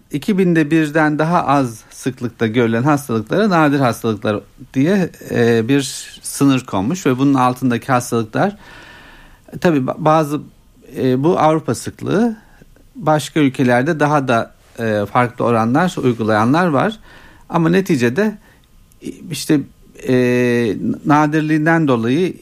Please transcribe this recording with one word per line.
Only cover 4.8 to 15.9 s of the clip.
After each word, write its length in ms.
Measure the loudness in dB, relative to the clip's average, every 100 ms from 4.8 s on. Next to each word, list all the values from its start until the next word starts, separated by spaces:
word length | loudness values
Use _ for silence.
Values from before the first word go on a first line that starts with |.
| 0 0 -2 -8 -6
e, 360 | 0 2 2 2
bir 140 | 0 -2 -10 -16 -16
sınır 440 | -10 0 2 2 -2
konmuş 400 | -4 -4 -2 -2
ve 120 | 0
bunun 160 | 2
altındaki 540 | 2 0 0 -2 -2 0
hastalıklar, 680 | -2 0 -4 -4 -2 -4 -4 -20 -20 -20 -20 -20 -20 -20 -20 -18 -2
tabii 160 | 0 0
ba-, 180 | -2 -2
bazı, 440 | 0 2 0 -6 -10 _ _ _ -14 -4
e, 260 | 0 0
bu 160 | 0 2
Avrupa 360 | 2 0 -2 -6
sıklığı, 640 | -8 -10 -4 -2 -2 -4 -16 -20 -20 -20 _ -6
başka 440 | 0 0 0 0
ülkelerde 600 | 0 2 2 2 0 0
daha 280 | 0 0 0
da, 260 | -2 -2 _ _ -6
e, 260 | -2 -2 0
farklı 340 | 0 0 0 0
oranlar 500 | 2 2 2 0